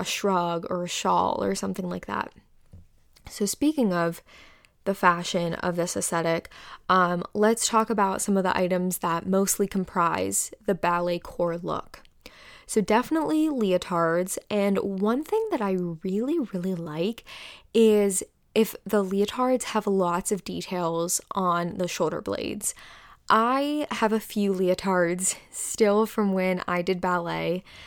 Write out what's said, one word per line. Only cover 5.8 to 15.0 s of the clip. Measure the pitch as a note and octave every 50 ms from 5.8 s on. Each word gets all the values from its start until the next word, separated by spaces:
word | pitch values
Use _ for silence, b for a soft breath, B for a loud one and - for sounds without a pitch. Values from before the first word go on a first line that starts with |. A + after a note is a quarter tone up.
| E3+ F3 -
aesthetic, | G3 F3+ - F3 E3 E3 E3 E3 - - - B B B B B B B -
um, | F#3 F#3 F3+ F3 F3+ F3 - -
let's | - G#3+ G#3 A3 A3+ - - -
talk | A#3 A3 A3 -
about | A3+ G#3+ G3+ F#3+ F#3+ -
some | - G3+ G3
of | F#3+
the | F#3 F#3 -
items | - F#3 F3+ F#3 F3+ F3+ F#3 F3 -
that | - F3 E3 E3+ -
mostly | F#3 F#3+ G3 G3 F#3+ - - G3+ F#3+
comprise | - G3 F#3 - - F#3 E3+ E3 D#3+ - - G3 G3 - - - - - _
the | - G3
ballet | E3 - F3 F3 F3 F3 F3 F3 F3
core | - - - - F3 E3+ E3 F3
look. | F3+ E3 D3 - - - - - - - _ _ - B B B B B B B B
So | B - D#4+
definitely | C#4+ - G#3+ A#3+ B3 - D#4 D#4+ D4 D4+ D#4 D#4 D#4 D#4+
leotards, | C#4+ B3 G#3+ F#3+ F3+ F3+ - - F3+ E3+ E3+ D#3+ E3 F3 F#3 F#3 - - - -
and | G#3 G#3 G3+ G3+ G3 F#3+
one | - G3+ G3 F#3+